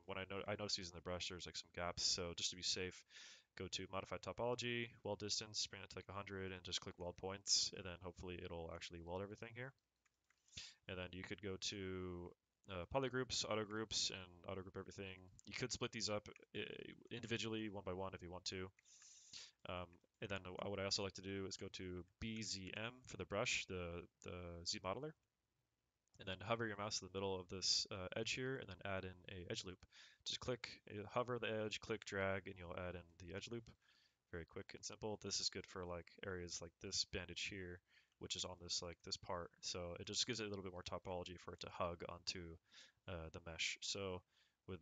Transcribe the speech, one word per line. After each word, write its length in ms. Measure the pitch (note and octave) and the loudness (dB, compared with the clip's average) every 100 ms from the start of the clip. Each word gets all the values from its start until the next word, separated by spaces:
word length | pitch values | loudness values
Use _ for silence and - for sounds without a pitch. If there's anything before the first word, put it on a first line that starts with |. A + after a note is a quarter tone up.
| E2+ | -4
when 120 | F#2+ | -2
I 80 | F#2+ | 0
no-, 140 | G2 G2 | 0 2
I 40 | |
noticed 280 | G#2 G#2 - | 2 2 0
using 160 | F2 E2+ | 0 -4
the 60 | |
brush, 280 | E2+ F2+ - | 0 0 0
there's, 160 | F2+ E2 | -2 -4
like, 120 | - | -6
some 120 | - - | -6 0
gaps. 280 | F2 - | 2 4
So 300 | - - F2 E2+ | 4 4 2 2
just 160 | - | 0
to 40 | F#2 | 2
be 80 | |
safe, 400 | E2+ - F#2 - - - - - - - | 2 2 2 -2 -12 -14 -14 -14 -12 -6
go 100 | F#2+ | -2
to 200 | - F#2 | -2 0
modify 260 | F#2+ F#2+ F2+ | -2 0 -2
topology, 720 | - F2+ A#2 A#2+ A#2+ A#2+ A#2 - | -2 2 4 4 4 2 0 -2
weld 160 | G#2+ G2+ | -2 0
distance, 480 | G#2 - A2 G#2+ - | 2 2 2 0 0
bring 160 | G2 | 0
it 60 | F#2+ | -6
to, 60 | - | -6
like, 140 | F#2 | -4
a 40 | |
hundred, 380 | F#2+ G2+ G2 F#2+ | -4 -2 0 0
and 120 | F#2 | -2
just 180 | F2+ E2+ | -2 -2
click 140 | - - | -2 -4
weld 200 | F2 F2 | -4 -2
points, 540 | F#2+ G2 - - - - | -2 -2 4 6 6 0
and 100 | F#2 | -4
then 120 | E2+ | -4
hopefully 360 | F#2 - F#2 F2 | -6 -6 -4 -4
it'll 280 | F2 E2+ E2 | -4 -4 -4
actually 280 | E2+ - E2+ | -4 -6 -8
weld 220 | E2 F2+ | -4 -2
everything 300 | G2+ G#2 A2+ A#2 | -2 -6 -8 -6
here. 180 | B2+ - _ _ _ _ _ _ _ - - - - | -8 -10 _ _ _ _ _ _ _ -12 -12 -12 -4
And 100 | F#2 | -2
then 120 | F2+ | -2
you 100 | F2+ | -2
could 220 | F#2 G2+ | -4 -2
go 140 | G2+ F#2+ | 0 2
to, 720 | - G#2 F#2+ F#2 F2+ F2 F2 - _ _ - | 2 2 0 2 0 0 -4 -8 _ _ -4
uh, 140 | F#2 E2+ | -2 2
polygroups, 540 | C#3 C3 B2+ B2 - - | 4 4 2 2 2 4
auto 180 | G#2+ | 4
groups, 460 | G#2+ G#2+ G#2+ - - | 4 0 2 4 4
and 420 | F#2+ F2+ F2 F#2 | 2 -6 -8 -4
auto 120 | F#2+ | -2
group 120 | F#2 G2 | -2 -4
everything. 440 | F#2 F#2 F#2+ F#2 F#2 - - | -6 -4 -4 -6 -12 -14 -6
You 80 | |
could 180 | - B2+ | 0 0
split 200 | - B2 | 2 0
these 180 | A#2 G#2 | 2 2
up, 180 | G#2 - - - - | 2 0 -12 -6 -2
uh, 40 | - - - - - | -2 -2 -6 -8 -6
individually, 580 | A#2 A2+ A2+ A2 A2 A2 | -4 0 2 2 2 0
one 140 | G2 G2+ | 0 0
by 80 | |
one, 220 | F2+ F#2+ F#2 | 0 0 -2
if 80 | |
you 80 | F2 | -6
want 140 | F2+ - | -4 -2
to. 260 | F#2+ F#2 - - - - - - - - - - | 0 -2 -6 -20 -20 -18 -18 -12 -12 -12 -12 -4
Um, 180 | F2+ F2 E2+ _ - | -4 -4 -10 _ -6
and 80 | A2 | -2
then 100 | F#2+ F#2 F2+ G#2 | -2 -2 -2 0
what 140 | G2 | 2
I 40 | |
also 200 | G2 F#2+ | 4 4
like 100 | G2 | 2
to 80 | - | 0
do 240 | F#2+ G2 F#2+ | 0 0 0
is 80 | - | -2
go 120 | G2 | -6
to 300 | - F#2 F2+ F2 - | -4 -2 -4 -6 -4
B 220 | A2+ A2 | -2 0
Z 320 | G2+ F#2+ F#2+ - | 0 -2 -2 -2
M 160 | A2+ B2+ C3 | -2 -4 -8
for 100 | - | -4
the 100 | F2+ | 2
brush, 400 | G2+ B2 - - | 4 6 4 2
the, 360 | F#2 F2 E2+ - _ | 0 0 -2 -6 _
the 420 | G2 F2+ F2 E2+ E2+ | -6 -4 -6 -4 0
Z 140 | G#2 | 0
modeler. 280 | F#2 G#2 D3+ - _ _ _ _ _ _ _ _ _ - | 2 0 0 -6 _ _ _ _ _ _ _ _ _ -10
And 80 | G2 | -4
then 100 | F#2 | 0
hover 240 | F#2+ A#2 A#2 | 4 4 4
your 100 | G2+ | 2
mouse 240 | G#2 - | 2 0
in 60 | F#2 | 0
the 100 | F#2+ | 2
middle 220 | G2 F#2+ | 4 4
of 80 | F2+ | 0
this, 400 | G2 - - - | 0 4 6 4
uh, 160 | G2 F#2 - | 0 0 2
edge 140 | A2+ | 2
here, 240 | - C3 C3 | 2 2 0
and 100 | - | -4
then 240 | F#2 G2+ | -4 0
add 140 | F#2+ F#2 | 0 0
in 80 | F#2 F2+ | -6 -8
a 200 | F#2+ E2+ | -6 -2
edge 140 | A2+ | -2
loop. 220 | F#2 F#2 - - - - - | -2 -6 -12 -18 -18 -10 -4
Just 160 | - | -2
click, 400 | - B2 - - - | 0 0 -2 -8 -8
uh, 160 | G#2 G2+ | -6 0
hover 320 | B2 A#2+ A#2+ | 2 4 4
the 240 | A2 A2 G#2+ | 4 4 4
edge, 140 | G2 | 2
click, 240 | - G#2+ | 0 0
drag, 440 | - G2+ F#2+ G2 F#2+ | 2 6 6 6 2
and 80 | G2 | -6
you'll 180 | F2 F#2 | -4 -2
add 200 | F2+ F2 | 0 -2
in 320 | E2 E2 F2+ | -8 -12 -6
the 80 | F2+ | -4
edge 140 | G#2+ | -2
loop. 200 | A#2 A2+ - _ - _ _ - | -4 -6 -16 _ -20 _ _ -8
Very 140 | F2 D#2+ | -6 -6
quick 260 | - G2 | -8 -8
and 100 | - | -6
simple. 360 | - G#2 A2 G#2 | -6 -2 0 0
This 160 | G2+ F#2 | 0 2
is 100 | F#2+ | 2
good 160 | G2+ - | 0 -4
for, 180 | G2 F2+ | -4 -2
like, 220 | F2 E2+ - - | -2 -4 -6 -2
areas 340 | F2+ F2 - | 0 0 -2
like 120 | E2+ - | -4 -6
this 240 | G2+ F#2 - | -2 2 2
bandage 420 | G2+ F2+ E2+ - | 0 -2 -2 -2
here, 300 | G2+ F2+ F2+ _ - _ - | -2 -4 -6 _ -20 _ -8
which 160 | F#2+ F2+ | -2 0
is 80 | |
on 140 | F2+ F2+ | 0 -2
this, 200 | F2 - | 0 0
like, 160 | F2 E2+ - | 0 -6 -4
this 100 | G2 | -4
part. 340 | - F#2 E2+ - | 0 0 0 -4
So 340 | - F#2 F2 E2+ | -2 0 0 -2
it 80 | G2 | 0
just 220 | G#2 - | 4 4
gives 140 | A2+ | 4
it 40 | G#2 | 0
a 40 | |
little 140 | G2+ | 0
bit 100 | F#2 | -4
more 100 | F2 | -4
topology 560 | F2+ F2+ - F2+ F2+ F2 | -4 -4 0 -2 -2 -6
for 140 | - | -8
it 80 | F2+ | -8
to 80 | F2 | -6
hug 320 | - F2+ E2+ - | 2 2 2 -4
onto, 480 | E2+ - F#2+ E2+ E2 _ - - _ - | -4 -2 -2 -2 -8 _ -18 -18 _ -6
uh, 220 | F2+ D#2+ | -4 -4
the 80 | E2+ E2+ | -6 -6
mesh. 280 | D#2+ - - | 0 0 2
So 420 | - G2+ G2 F2+ - _ _ _ - | -2 0 0 -2 -6 _ _ _ -10
with 120 | F#2 | -8